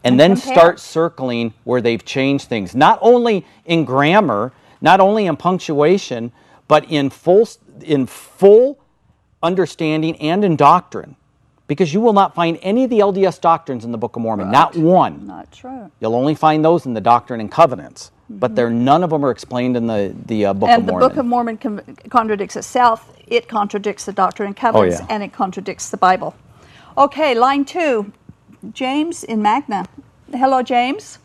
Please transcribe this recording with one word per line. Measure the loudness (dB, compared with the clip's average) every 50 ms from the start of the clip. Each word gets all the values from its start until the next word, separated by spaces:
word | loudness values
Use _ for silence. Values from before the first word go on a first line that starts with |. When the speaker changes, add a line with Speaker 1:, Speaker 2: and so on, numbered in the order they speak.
| 0
Speaker 1:
and | 2 4
Speaker 2:
And | 4
Speaker 1:
then | 6 4 4
Speaker 2:
compare. | 0 -2 0 6
Speaker 1:
start | 6 6 6 4 0
circling | -14 -8 -2 -2 -2 -2 _ -6 -6 -6 -4 -4 -4 -6 -8 _ _
where | -2 -2 0
they've | 0 0 -2 -2 -6
changed | -8 -6 -2 -2 -2 -2 -4 -4 _
things, | -6 -6 -6 -6 0
not | 4 4 4 4 4
only | 4 4 4 4 2 0 -2 -2 -6 _ _ _ _
in | -2 -2 -2 0
grammar, | 0 0 0 2 4 4 4 2 2 -2 -2 -4 -6 _ _ _ _ _ _
not | 4 4 6 6
only | 6 4 2 0 0
in | -2 -4
punctuation, | -2 -2 -2 -2 -2 -4 -4 0 2 2 2 2 0 -2 -8 -10 -10 -10 -12 _ _ _ _ _ _ _
but | _ 2 2 2 0
in | -2 -2 -2 -2
full, | -6 _ _ 2 4 4 4 2 -4 _ _ _ _ -20
in | -4 -2 -2 -2 -2
full | -4 -8 -20 -20 -20 _ 4 6 8 8 8 6 2 -2 _ _ _ _ _ _ _ _ _ _ _ _ _ -4
understanding | -4 -2 -2 -4 -4 -4 -6 -4 -2 -2 -2 -2 -4 -6
and | -4 -4 -4 -2 0 0
in | 0 2
doctrine, | 4 6 6 4 4 0 _ -14 -14 -14 -14 -20 _ _ _ _ _ _ _ _ _ _
because | -8 -2 -2 -2 -2 0
you | 0
will | 2 4 4
not | 4 2 2 0
find | -2 -2 -2 -2 -4
any | -6 -4 -2 0 0
of | 0
the | 2 2
L | 2 2
D | 2 0 0
S | 0 -2
doctrines | 0 0 0 0 0 _ -8 -10 -8 -8
in | -10
the | -8
Book | -6 -6 -8 -6
of | -6
Mormon, | -6 -4 -4 -4 -4 0
not | 2 2 2 2 0
Speaker 2:
Right. | 0 2
Speaker 1:
one. | 4 4 4 2 0 -4 -12 -18
Speaker 2:
Not | -18 -18 -18 -20 _
true. | _ -20 -20 -18 -18 -18 -18 -20 _ _
Speaker 1:
You'll | -6 -4 -2
only | 0 0 -2 -2
find | 2 2 2 2 4 2
those | 2 2 2 -2
in | -6 -8
the | -2
Doctrine | 2 2 2 2 2 -6 -10 -10
and | -10 -6
Covenants, | 2 2 2 2 2 -8 -14 -20 _ -20 -20 -20 _ _ _ _
but | -8 -6 -6
Speaker 2:
Mm-hmm. | -4 -2
Speaker 1:
they're, | -2 -2 -2
none | -2 -2 0 2 2 0 0
of | -2
them | -2 -2 -2
are | -2
explained | -4 -4 -10 -10 -6 -4 -4 -2 -2
in | -4 -4
the, | -4 -2 -4 -4 -4 -8 -12 -10
the, | -6 -4 -2 -2
uh, | -2 0
Book | -2 2 2
Speaker 2:
And | 2 2
Speaker 1:
of | 2
Speaker 2:
the | -2 0
Speaker 1:
Mormon. | 2 0 0
Speaker 2:
Book | 0
of | -2 -4
Mormon | -2 -2 -2 -4 -6 -8
con-, | -8 -10 -10 -10 -10 -14 -18 -20 -20 _ -2
contradicts | -2 -2 0 0 -4 -6 -6 -10 -10
itself. | -14 -14 -6 -2 0 2 2 0 -2 -8 _ _ _ _
It | -4 -4 -4 -4
contradicts | -4 -6 -4 -4 -4 -6 -8 -6 -8 -8 -8 -12
the | -10 -2
Doctrine | -2 -2 -2 -2 -6 -10
and | -10 -8
Covenants, | -2 -2 2 2 4 2 2 -2 -4
Speaker 1:
Oh, | -6
yeah. | -8 -8
Speaker 2:
and | -8 -8
it | -10
contradicts | -6 -6 -6 -6 -6 -10 -10 -12 -12 -12 -12 -14
the | -6
Bible. | 0 2 2 2 0 -4 -10 -12 _ _ _ _ _ -20 _ -20 -20 -20 -8 0
Okay, | 0 0 0 2 -2 -2 0 0
line | 0 0 0 0 -2 -4
two. | -4 -4 -4 -2 -2 -2 -2 -4 -8 -14 _ _ -20 -20 _ _ _ -20 _ -20 -18 -10
James | -8 -6 -4 -2 -2 -4 -4 -6 -12 -10
in | -6 -6 -2
Magna. | 0 0 0 0 -2 -4 -6 -6 -8 -10 _ -20 _ _ _ _ _ -12
Hello, | -4 -2 0 0 0 0
James. | -2 0 -2 -2 0 -2 -6 -8 -12 -18 -20 -20